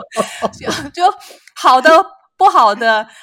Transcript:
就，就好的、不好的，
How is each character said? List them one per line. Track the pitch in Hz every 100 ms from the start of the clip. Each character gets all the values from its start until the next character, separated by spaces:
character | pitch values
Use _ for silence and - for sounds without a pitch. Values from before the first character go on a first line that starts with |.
| - 220 208 - -
就， | - - - 285
就 | 349 370 - - - _
好 | - 320 254
的、 | 311 330 381 - _ -
不 | 381
好 | 359 220
的， | 208 226 214 220 -